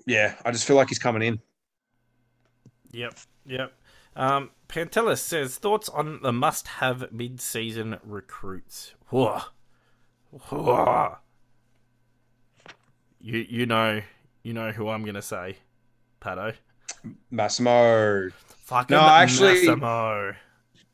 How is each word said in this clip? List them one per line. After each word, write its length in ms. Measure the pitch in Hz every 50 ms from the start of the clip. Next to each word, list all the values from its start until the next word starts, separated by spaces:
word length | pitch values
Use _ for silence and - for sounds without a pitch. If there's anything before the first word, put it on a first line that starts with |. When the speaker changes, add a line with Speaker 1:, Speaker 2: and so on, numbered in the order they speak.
| -
Speaker 1:
yeah, 280 | - 117 107 104 101 - - -
I 60 | 117
just 160 | 120 113 -
feel 100 | - 139
like 120 | 139 131 -
he's 100 | 113 -
coming 240 | - 123 113 110 110
in. 160 | 117 117 113 - _ _ _ _ _ _ _ _ _ _ _ _ _ _ _ _ _ _ _ _ _ _ _ _ - _ _ _ _ -
Speaker 2:
Yep, 260 | 117 120 117 - - - _ _ _ _
yep. 280 | 139 127 127 135 - _ _ _ _ _ _ _ _ -
Um, 360 | 147 131 131 139 139 139 120 _ _ _ -
Pantelis 500 | - 160 170 160 - 220 233 214 139 117
says, 380 | - - 170 156 139 127 131 -
"Thoughts 300 | - 202 214 208 208 -
on 320 | - 147 151 151 - - 120
the 100 | 131 117
must-have 800 | 120 139 156 - - - - - - 135 127 123 123 127 - 110
mid-season 840 | 113 120 123 127 127 - - - 117 113 113 110 113 110 110 107 - -
recruits?" 880 | 107 104 98 - _ - - - 95 95 - - - - - - - - _ _ -
Whoa. 320 | - 127 127 107 101 - - - - _ _ _ _ _ _ _ _ _ _ _ _ _ _ _
Whoa. 840 | 151 139 - - 143 147 156 - 120 - - - - 160 156 - - - _ _ _ _ _ _ _ _ _ _ _ _ _ _ _ _ _ _ _ _ _ _ _ _ _ _ _ _ _ - - _ _ _ _ _ _ _ _ _
You, 180 | - 107 113 113 113 -
you 180 | 117 117 123
know, 360 | 117 113 110 113 110 107 110 107 - _ _ _ _ _ _ -
you 100 | 117 117
know 180 | 113 113 110
who 180 | 104 110 107 107
I'm 160 | 110 107 110
gonna 180 | 107 101 101 -
say, 340 | - 110 95 90 95 95 - _ _ _ _ _ _ _ _ _ _ _ _
Pato. 340 | - 107 92 90 98 113 113 - _ _ _ _ _ - - _ - - - - _ -
Speaker 1:
Massimo. 1000 | 123 113 104 104 - - 123 123 120 120 120 117 113 110 110 107 101 98 95 92 - - - _ - _ -
Speaker 2:
Fucking 300 | - 127 123 123 - 139
Speaker 1:
No, 80 | 151 156
actually, 520 | 156 156 160 180 - 127 - 196 196 185 180 175
Speaker 2:
Massimo. 680 | 165 - 120 - 117 117 117 113 113 107 104 101 98 101 - - _ _ _ _ _ _ _ _ _